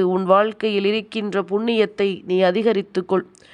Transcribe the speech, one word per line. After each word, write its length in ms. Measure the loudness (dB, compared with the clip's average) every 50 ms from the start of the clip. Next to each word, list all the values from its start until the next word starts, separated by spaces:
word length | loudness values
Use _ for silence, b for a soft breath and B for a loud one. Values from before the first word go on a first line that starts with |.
| 4 4
உன் 160 | 2 0 4
வாழ்க்கையில் 600 | 4 4 4 4 2 -2 -4 -4 -2 -2 0 0
இருக்கின்ற 580 | 0 0 -2 -4 -6 -6 -6 -4 -2 -2 -4
புண்ணியத்தை 640 | -2 -2 -4 -2 -2 0 2 2 0 0 -2 -2 -2 -2 -2 -6 -4
நீ 100 | -2 0 2
அதிகரித்துக்கொள். 800 | 2 2 2 2 0 0 0 0 -4 -4 -6 -6 -2 0 -2 -2 -2 -6 B B B B